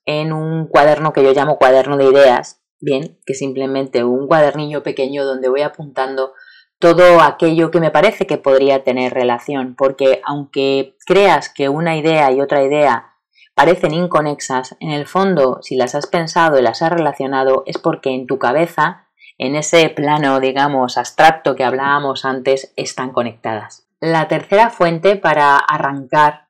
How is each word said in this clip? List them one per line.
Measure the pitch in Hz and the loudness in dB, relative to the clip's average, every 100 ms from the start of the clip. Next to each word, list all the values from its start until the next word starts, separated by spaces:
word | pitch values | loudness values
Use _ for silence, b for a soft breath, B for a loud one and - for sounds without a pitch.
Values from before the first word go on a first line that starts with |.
en | - 151 156 | -8 -6 -4
un | 156 160 160 156 | -6 -6 -6 0
cuaderno | 151 147 147 156 | 4 4 2 0
que | 147 | 2
yo | 135 | 4
llamo | 135 139 143 | 4 2 2
cuaderno | 131 135 131 143 | 4 4 2 2
de | |
ideas, | 135 139 135 123 147 - _ _ | 4 6 6 4 -2 -16 _ _
bien, | 147 135 165 _ - | -6 -4 -6 _ -10
que | |
simplemente | 135 139 131 135 135 135 123 | -8 -8 -6 -6 -4 -4 -2
un | 120 123 139 | 0 -2 0
cuadernillo | 160 143 143 147 147 | 2 2 0 -6 -8
pequeño | 143 143 131 143 | -8 -6 -6 -4
donde | 139 131 127 | -4 -4 -2
voy | 135 | -2
apuntando | 147 - 147 135 131 135 131 B B B B - | -4 -8 -12 -6 -6 -4 -8 B B B B 0
todo | 170 165 180 170 | 2 4 6 6
aquello | 151 - 170 165 165 | 4 2 0 2 0
que | 170 | 0
me | 156 | 0
parece | 151 196 214 196 | 2 2 0 -4
que | 147 | -2
podría | 139 135 135 135 | 2 4 4 2
tener | 135 127 127 | 0 -2 -2
relación, | 131 123 120 - 139 127 123 | -2 -2 -2 -6 -8 -6 -2
porque | 135 135 135 131 | -2 2 0 0
aunque | - 147 139 143 135 135 135 _ | -2 -8 -8 -4 0 0 -4 _
creas | - 185 202 151 - | 0 2 4 2 -2
que | - 139 | -6 -4
una | 147 170 160 | -2 -2 -2
idea | 151 156 139 | 0 2 2
y | 131 | 0
otra | 139 147 | 0 0
idea | 135 151 143 117 - _ _ b b - | 0 2 2 0 -6 _ _ b b 0
parecen | - - 165 | 2 2 -2
inconexas, | 156 175 156 151 143 - 131 131 - | -4 -2 -2 -2 -6 -6 -6 -6 -10
en | 160 | -8
el | 147 143 | -8 -4
fondo, | 185 196 170 131 117 | -2 0 2 0 -2
si | - | -6
las | 131 120 143 | -4 -2 -4
has | - | -4
pensado | 175 160 175 165 139 | -4 -2 0 2 2
y | |
las | 120 113 | 0 0
has | 165 | -2
relacionado, | 170 151 139 135 135 135 131 - | -2 -2 -4 -4 -2 0 0 -4
es | - | -6
porque | 170 160 135 | -4 -4 -4
en | 127 123 | -6 -6
tu | 135 | -4
cabeza, | 120 143 165 - 156 180 _ _ b b | -2 0 -2 -2 -2 -4 _ _ b b
en | 131 147 | -6 -4
ese | 151 170 156 | 0 2 2
plano, | 156 147 151 143 135 | -2 -2 0 0 0
digamos, | 131 135 143 139 123 123 | -2 -2 -2 0 -2 -4
abstracto | 120 - 160 156 147 127 | -4 2 2 2 -2 -2
que | |
hablábamos | 127 131 139 143 139 131 | -2 -2 0 -2 -2 -6
antes, | 135 131 131 135 - - | -6 -4 -2 -2 -4 -12
están | 131 - 127 | -10 -8 -8
conectadas. | 127 120 110 117 107 104 - _ - | -6 -6 -8 -8 -8 -10 -20 _ -8
La | 160 165 156 | -2 -2 -2
tercera | 156 - 202 226 | -4 0 2 2
fuente | - 175 165 185 202 | 2 -2 0 0 0
para | 165 156 143 139 | 0 2 4 2
arrancar | - 151 139 139 131 151 147 147 | 2 -2 -4 -6 -4 2 2 0